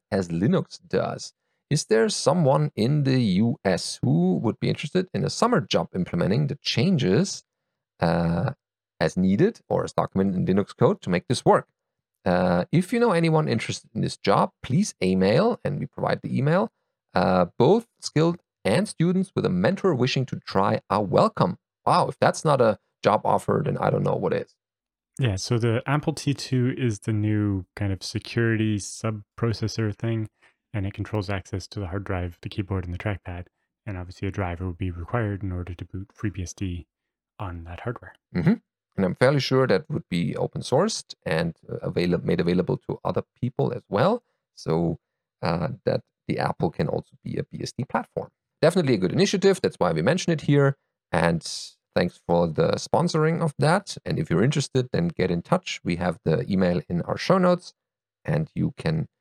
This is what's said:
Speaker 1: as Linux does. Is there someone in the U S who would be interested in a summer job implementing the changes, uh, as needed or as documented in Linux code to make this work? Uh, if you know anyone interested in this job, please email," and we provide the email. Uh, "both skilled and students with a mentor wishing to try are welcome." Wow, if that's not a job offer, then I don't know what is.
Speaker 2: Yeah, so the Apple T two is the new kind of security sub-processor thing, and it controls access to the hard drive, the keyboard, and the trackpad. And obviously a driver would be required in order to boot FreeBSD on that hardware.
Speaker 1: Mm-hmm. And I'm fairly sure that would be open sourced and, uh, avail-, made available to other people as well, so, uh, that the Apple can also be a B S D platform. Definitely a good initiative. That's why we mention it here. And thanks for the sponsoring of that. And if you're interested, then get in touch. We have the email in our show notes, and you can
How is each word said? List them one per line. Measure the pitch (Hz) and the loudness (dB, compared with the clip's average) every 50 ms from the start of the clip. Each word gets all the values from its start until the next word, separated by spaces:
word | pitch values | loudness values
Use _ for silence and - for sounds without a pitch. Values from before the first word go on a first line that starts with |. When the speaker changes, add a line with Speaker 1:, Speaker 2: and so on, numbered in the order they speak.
| _ - | _ -4
Speaker 1:
as | - 98 92 85 | -2 -2 -2 -2
Linux | 85 85 95 127 190 156 - - - - _ | -2 0 2 2 2 2 0 -4 -10 -20 _
does. | - - - 82 82 82 - - - - _ _ _ _ _ _ - | -4 -2 -2 -2 -2 -4 -8 -12 -16 -18 _ _ _ _ _ _ -4
Is | 143 151 - | -4 -2 0
there | - 214 220 226 220 | 2 2 2 2 2
someone | - - - - 156 180 160 131 139 151 151 147 - | 0 0 2 2 4 4 4 4 4 2 2 -2 -2
in | - 101 123 151 151 139 | -2 0 0 2 2 2
the | 135 131 131 | 2 2 2
U | 123 104 90 92 110 117 - - - | 2 2 2 2 2 2 0 -2 -2
S | 98 90 85 - - - - - | 0 0 0 -2 -6 -8 -4 0
who | 120 143 170 175 185 180 156 | 0 2 2 2 2 0 0
would | - 113 - - | 0 -2 -2 -2
be | - - | -2 -2
interested | 104 - - 151 - 180 190 - - | -2 -2 -4 -4 -2 -2 -2 -2 -4
in | - 147 | -4 -4
a | 143 | -2
summer | - - 214 233 247 185 | -2 0 0 2 2 0
job | 113 - - 98 85 - - | 0 0 0 -2 -2 -2 -4
implementing | 95 90 - - 87 87 90 101 131 151 135 | -4 -4 -2 -2 -2 0 0 2 0 0 -2
the | 143 - | -4 -6
changes, | - - - 110 120 190 196 139 - 127 185 127 190 - - - - _ _ _ _ _ _ _ _ _ _ - | -6 -4 0 0 2 2 2 2 2 2 2 2 2 0 -4 -10 -14 _ _ _ _ _ _ _ _ _ _ -2
uh, | 87 85 85 85 85 82 82 87 92 - - _ _ _ _ _ _ _ _ - | 0 0 2 2 2 0 0 0 -2 -2 -4 _ _ _ _ _ _ _ _ -2
as | 82 80 - | -2 -2 0
needed | 90 92 95 98 110 165 220 - - _ - | 2 2 2 4 4 2 2 0 -2 _ -4
or | 95 90 87 | -2 -2 -2
as | 87 - | -2 -2
documented | - 87 - - 98 98 98 92 | -2 -2 -2 0 0 0 0 0
in | 92 92 | 0 0
Linux | 87 92 101 98 - - | 0 2 0 0 -2 0
code | - 117 135 208 - | 2 2 2 2 0
to | - - | -2 -2
make | 90 90 - - | -2 0 0 -2
this | 123 - - | -4 0 4
work? | 175 208 160 - _ _ _ _ _ _ _ _ _ _ _ - | 4 4 4 2 _ _ _ _ _ _ _ _ _ _ _ -2
Uh, | 95 87 90 90 90 87 87 180 - | 0 2 2 2 2 2 2 0 2
if | - 151 185 - | 0 0 0 0
you | - 233 | 0 0
know | 240 233 | 2 2
anyone | 180 170 165 165 156 156 156 135 | 2 2 2 2 2 2 2 0
interested | 123 110 - - - - - _ - | 0 -2 -2 -4 -8 -8 -10 _ -6
in | 107 | -6
this | 92 87 - - | -4 -4 -6 -4
job, | - 98 101 131 - 190 _ _ - | 0 2 2 4 2 0 _ _ -6
please | - 123 165 214 - - - - | -2 0 0 0 0 -2 -2 0
email," | 92 92 95 95 95 107 147 208 233 247 - - | 2 4 4 4 4 4 4 4 2 0 -2 -4
and | - 143 151 | -4 -4 -4
we | - | -6
provide | - _ - - - - - - | -8 _ -4 -2 -2 -2 -2 -4
the | 147 123 | -4 -2
email. | 123 131 147 160 185 220 - _ _ _ _ _ _ _ _ - | 0 2 2 2 2 0 -2 _ _ _ _ _ _ _ _ 0
Uh, | - 92 92 92 - 87 87 - - | 2 2 4 4 4 2 2 2 2
"both | 120 147 196 233 226 _ _ _ | 4 4 4 4 2 _ _ _
skilled | - - - 147 160 170 170 - _ _ _ _ - | -10 -4 0 2 2 2 0 -2 _ _ _ _ -2
and | 92 104 151 208 - | 0 2 2 0 0
students | - - 160 175 180 190 190 - - | -2 0 0 2 2 0 -2 -2 -2
with | - 104 | -2 0
a | 98 | 0
mentor | 92 90 90 113 190 - - 196 160 | 2 2 2 2 0 2 0 0 2
wishing | 120 123 127 - 139 127 | 2 0 0 0 -2 -2
to | - - 110 | -4 -6 -10
try | - - - 95 98 107 110 - - - | -8 -2 0 2 2 2 2 -2 -2 -2
are | - 104 104 | -2 -2 0
welcome." | 127 135 101 185 220 - - - 90 - - _ _ _ _ - | 2 2 4 4 2 2 0 0 0 -2 -6 _ _ _ _ -2
Wow, | - 147 175 139 - | 2 2 2 2 0
if | 139 - | -2 0
that's | - 156 - - - | 0 0 0 0 0
not | 160 143 123 | 2 4 4
a | 120 110 101 - _ _ _ _ - | 4 4 2 0 _ _ _ _ 0
job | 104 101 110 - | 2 2 2 2
offer, | - 104 - - - 104 101 - | 2 0 0 2 0 0 0 0
then | - 95 92 | -2 -2 0
I | - 98 | 0 0
don't | - 101 | 0 0
know | 98 95 95 | 0 0 -2
what | - 92 82 - | -2 -2 -2 -2
is. | - - - _ _ _ _ _ _ _ _ _ _ _ _ - - | -4 -6 -8 _ _ _ _ _ _ _ _ _ _ _ _ -6 -2
Speaker 2:
Yeah, | 135 117 95 | -2 0 0
so | 95 - - 123 113 | -2 -2 -2 0 0
the | 113 117 113 113 - | 2 2 0 0 0
Apple | - 139 151 - - 131 | -2 -2 -2 -2 -2 -4
T | - - 143 135 | -4 -2 -4 -4
two | - - - 131 127 120 127 135 | -4 -4 -2 0 0 0 0 0
is | - 135 120 107 - | 0 -2 -2 -2 -2
the | - - 110 | -4 -2 -2
new | 104 104 107 107 107 104 104 98 95 90 - - | 0 0 2 2 2 2 0 0 -2 -4 -6 -8
kind | - 104 101 95 | -6 -4 -4 -4
of | 92 | -4
security | - - - 110 - - - 120 117 117 113 107 110 110 107 101 | -6 -8 -8 -8 -8 -4 -2 0 0 2 2 0 0 0 0 -2
sub-processor | - - - - - 110 107 107 104 _ _ - - 117 110 - 117 107 - - 113 107 101 | -4 -8 -10 -8 -6 -6 -6 -6 -10 _ _ -4 -4 -2 -2 -2 -4 -6 -4 -2 -4 -4 -4
thing, | - - 117 113 110 110 - _ _ _ _ _ _ _ _ - | -4 -4 -4 -4 -4 -4 -8 _ _ _ _ _ _ _ _ -6
and | 107 95 98 | -4 -4 -4
it | - | -4
controls | - 101 - - 107 98 95 | -6 -6 -4 -4 -4 -2 -2
access | 101 95 - - - 95 - - | -4 -6 -6 -8 -8 -8 -8 -8
to | - 104 | -10 -8
the | 101 87 | -8 -6
hard | 90 101 95 | -6 -8 -6
drive, | - 98 92 90 87 85 _ | -4 -4 -4 -4 -6 -8 _
the | - 90 | -14 -10
keyboard, | - - 101 - 101 95 87 | -6 -6 -6 -4 -4 -4 -4
and | 87 87 | -6 -8
the | 87 | -6
trackpad. | - 107 101 92 - - 87 87 90 - _ _ _ _ _ _ - | -4 -4 -4 -6 -8 -12 -14 -14 -14 -16 _ _ _ _ _ _ -14
And | 107 98 90 | -12 -10 -10
obviously | 90 87 92 - 98 95 | -10 -12 -10 -8 -6 -6
a | |
driver | 92 101 98 87 85 82 92 | -4 -4 -4 -4 -4 -6 -6
would | 92 85 - | -6 -6 -6
be | 92 92 | -6 -6
required | 85 87 85 - - 123 113 104 101 92 98 | -6 -8 -8 -4 -2 -2 -2 -2 -4 -4 -6
in | 95 | -6
order | 90 90 87 - 87 | -6 -6 -8 -8 -10
to | - 95 | -12 -12
boot | - - 95 98 - | -12 -10 -12 -12 -12
FreeBSD | _ - - 107 - - 90 - - - 104 92 87 87 - _ _ _ _ _ _ _ _ _ _ - | _ -8 -8 -8 -6 -6 -10 -10 -8 -8 -8 -6 -6 -8 -10 _ _ _ _ _ _ _ _ _ _ -12
on | 107 92 85 87 82 | -12 -10 -10 -12 -14
that | 82 87 - | -14 -14 -10
hardware. | - 117 120 - - - - _ _ _ - | -8 -8 -10 -10 -12 -20 -20 _ _ _ -4
Speaker 1:
Mm-hmm. | 90 151 165 233 - _ _ _ _ _ _ _ - | 0 2 2 2 2 _ _ _ _ _ _ _ 0
And | 95 | 0
I'm | 90 90 | 0 2
fairly | - 123 131 151 143 | 4 4 4 4 4
sure | 127 - 131 131 131 120 | 2 2 2 2 4 4
that | 107 92 - - | 2 0 0 -2
would | 151 - - - | -8 -8 -6 -4
be | - 85 87 - - - | -4 -2 -2 -2 -2 -4
open | 87 - - - | -4 -4 -4 -6
sourced | - - 120 139 185 220 - - - - - _ - | -4 0 2 2 2 2 -2 -6 -10 -14 -16 _ -6
and, | 90 82 80 82 85 80 _ _ - | -2 -2 0 0 -2 -4 _ _ -12
uh, | - - | -10 -8
avail-, | - - 87 - 87 90 87 85 | -8 -4 -2 0 0 2 0 0
made | - 95 90 85 | 0 0 0 0
available | 85 87 90 90 87 - 95 - _ - | 2 2 2 2 2 0 -2 -4 _ -8
to | - - - | -8 -6 -4
other | - - - - _ _ _ | -4 -4 -4 -6 _ _ _
people | - 127 - - 139 123 120 | -6 -4 -2 -2 -2 -2 -2
as | - - - | -6 -6 -4
well, | 95 101 131 185 233 240 - _ _ _ _ _ _ | 0 2 2 2 2 0 -6 _ _ _ _ _ _
so, | - - - 80 82 85 82 82 - _ _ _ _ _ _ _ _ | -10 -4 -2 0 0 0 0 -2 -4 _ _ _ _ _ _ _ _
uh, | - 87 82 85 87 - - - - | -4 -2 -2 -2 -2 -4 -6 -6 -4
that | - - - - _ _ _ _ - | -2 -2 -4 -4 _ _ _ _ -6
the | - - | -4 -2
Apple | - - - - 175 170 | -2 -2 -2 -2 -2 -2
can | - - 165 147 | -2 -2 -4 -2
also | - - - _ _ _ | -2 -4 -6 _ _ _
be | - - - - | -10 -8 -6 -6
a | - | -8
B | - - - | -8 -10 -10
S | - - - | -10 -10 -8
D | - - | -8 -6
platform. | - - - 220 - - 98 95 - _ _ _ _ _ - | -4 -4 -4 -4 -4 -8 -10 -10 -10 _ _ _ _ _ 2
Definitely | - 156 175 190 165 131 123 | 2 2 4 4 2 2 2
a | 95 | 2
good | 92 87 | 2 0
initiative. | - - 190 208 - 190 185 240 190 - | 0 2 0 2 2 2 4 2 2 2
That's | - 92 - - | 0 -2 0 0
why | - - | 0 0
we | 165 156 | 0 2
mention | - 113 165 185 - - | 2 2 0 0 0 -2
it | 170 147 | -2 -2
here. | - - 143 143 139 139 139 _ _ _ _ _ _ _ | 2 2 4 4 4 4 2 _ _ _ _ _ _ _
And | - 85 82 85 85 80 - - - - - - - _ _ _ - | -2 2 2 2 2 0 -2 -6 -12 -12 -12 -14 -20 _ _ _ -2
thanks | - 87 90 - - _ | 0 0 -2 -2 -6 _
for | - 87 85 87 82 | 0 2 2 2 2
the | 78 - 82 - - - | 2 0 0 2 0 -2
sponsoring | - - - - 170 175 - 160 156 160 165 165 | -2 0 0 0 2 2 0 0 0 0 0 0
of | 165 160 - - | -2 -2 -2 0
that. | 143 147 160 - - - - - - | 2 2 2 2 -2 -6 -12 -10 -6
And | - - 135 | -4 -4 -2
if | 156 - | -2 0
you're | 170 165 107 | 2 2 2
interested, | 139 147 156 139 - - 131 123 - - | 2 2 0 -2 0 0 -2 -2 0 0
then | 90 85 85 | 0 0 0
get | - - 90 92 | 0 0 0 0
in | 87 85 | 0 -2
touch. | - - 90 87 - - - - - | -2 -2 -2 -2 -2 -4 -10 -8 -4
We | 95 87 85 | -4 -2 -2
have | 87 90 82 - - | -2 -2 -4 -2 0
the | 82 80 82 - - | 0 0 0 0 0
email | 98 95 95 90 87 90 - - | 0 2 2 2 2 0 -2 -2
in | 87 85 | -4 -4
our | - - 85 85 | -2 -4 -6 -2
show | - - 175 190 | 0 2 2 4
notes, | 180 180 180 175 - - - _ _ _ _ _ _ _ _ _ - | 4 4 2 0 -2 -8 -20 _ _ _ _ _ _ _ _ _ -6
and | - - - 80 - - | -2 -2 -2 -2 -4 -4
you | - 87 85 - - | -2 -2 -2 -2 -4
can | - 82 80 - 135 - _ _ | -4 -2 -2 -2 -4 -6 _ _